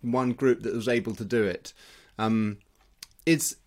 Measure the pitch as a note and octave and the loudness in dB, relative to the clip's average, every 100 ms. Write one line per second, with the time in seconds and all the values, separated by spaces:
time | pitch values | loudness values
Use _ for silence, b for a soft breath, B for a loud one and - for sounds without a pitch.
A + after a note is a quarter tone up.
0 | A#2+ B2+ B2+ A#2+ C3+ A#2 A2+ A#2 A2+ A#2+ | -2 0 0 2 2 2 0 -4 0 0
1 | A2+ G#2 G2+ A#2 G2+ F2 - b b b | -2 -6 -2 0 0 -2 -10 b b b
2 | b - A2 A2 G#2+ G#2 _ _ _ _ | b -4 0 0 0 -6 _ _ _ _
3 | - - D#3+ D#3+ - - | -20 -4 0 2 0 -8